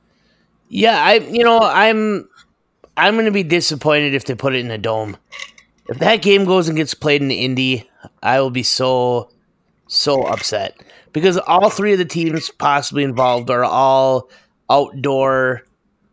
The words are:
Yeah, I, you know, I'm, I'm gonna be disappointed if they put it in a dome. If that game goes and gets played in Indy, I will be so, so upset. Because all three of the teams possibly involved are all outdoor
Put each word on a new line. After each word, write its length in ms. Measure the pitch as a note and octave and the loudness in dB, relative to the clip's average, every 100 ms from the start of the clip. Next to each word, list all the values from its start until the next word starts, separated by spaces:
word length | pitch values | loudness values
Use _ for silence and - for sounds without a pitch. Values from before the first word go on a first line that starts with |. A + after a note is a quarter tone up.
| _ _ _ _ _ _ - | _ _ _ _ _ _ -10
Yeah, 320 | G3 A3 F#3 | 0 2 4
I, 140 | E3+ A3 | 4 2
you 240 | C#3 A3+ | 2 0
know, 160 | A#3 A3+ | 4 4
I'm, 680 | G3+ D#3 A3 A3 G#3+ F#3+ - _ _ _ _ _ _ - | 4 4 2 2 -2 -4 -8 _ _ _ _ _ _ 0
I'm 180 | F#3 A3+ | 0 2
gonna 160 | A3 | 0
be 120 | G3+ | 0
disappointed 680 | D#3+ E3+ - D3 D3+ D3 D3 | 0 0 -2 -2 0 0 0
if 120 | C3+ - | -4 -6
they 100 | A#2 | -4
put 200 | C3+ C3 | -4 -4
it 40 | |
in 120 | A#2+ | -6
a 60 | A2 | -6
dome. 400 | A2+ A2 G#2+ F#2+ _ - - _ _ _ - | -4 -4 -6 -12 _ -20 -20 _ _ _ -12
If 120 | C3+ | -2
that 220 | F3 A3 | 0 2
game 240 | G3+ G3 F#3 | 2 2 4
goes 220 | F#3 D#3+ | 2 0
and 100 | D#3 | -2
gets 160 | D3 | -4
played 280 | - D3+ C#3+ | -4 0 0
in 100 | C#3 | 0
Indy, 580 | G2+ C3 C3 C3 B2 - _ - - | -2 -2 -2 -2 -2 -6 _ -20 -6
I 180 | A2 C3 | 0 0
will 80 | C3+ | 0
be 140 | B2+ | -2
so, 640 | - - C3 B2+ B2 A#2+ - _ _ _ _ _ - | -4 -2 0 0 0 -2 -6 _ _ _ _ _ -8
so 360 | - D3 C3+ | -4 0 0
upset. 520 | - A2 - G#2 G2 - - - _ | 0 -4 -4 -6 -6 -12 -20 -20 _
Because 260 | D3+ F#3 F3 | -2 0 0
all 320 | - F3 G#3 | 2 4 4
three 240 | - G#3 | 2 0
of 60 | G3 | 0
the 60 | F3 | 0
teams 440 | E3+ E3 D#3+ - | -2 -2 -2 -6
possibly 540 | - D3 C#3+ C3+ C#3 | -4 0 0 -2 -4
involved 460 | C#3 A#2+ B2+ B2 A#2+ | -2 0 0 0 -2
are 120 | B2 | -2
all 640 | B2 B2 C3+ C3+ C3+ B2+ - - _ _ - | 0 2 2 2 2 0 -4 -20 _ _ 0
outdoor 920 | C#3 C3+ C#3 C#3 C3+ C3+ C3 B2+ A#2+ _ _ _ _ _ | 2 2 -4 -2 0 0 0 0 -4 _ _ _ _ _